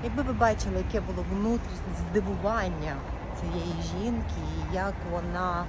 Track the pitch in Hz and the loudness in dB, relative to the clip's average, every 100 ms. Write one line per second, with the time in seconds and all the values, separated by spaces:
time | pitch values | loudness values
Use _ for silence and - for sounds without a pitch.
0 | 240 226 269 220 233 208 196 190 185 214 | 0 0 0 4 4 4 2 0 0 0
1 | 185 180 180 190 214 233 - - 190 180 | 0 -2 0 0 2 2 0 -6 -4 -4
2 | - 196 190 190 196 226 190 165 151 135 | 2 2 2 0 2 2 2 0 -2 -4
3 | - - - - 170 175 170 165 165 170 | -4 -6 -6 -4 -2 -2 -2 -2 -2 0
4 | 220 233 220 - - - 160 185 196 190 | 0 0 0 -2 -2 -2 0 0 0 -2
5 | 175 175 175 175 185 175 | -2 -2 0 0 0 0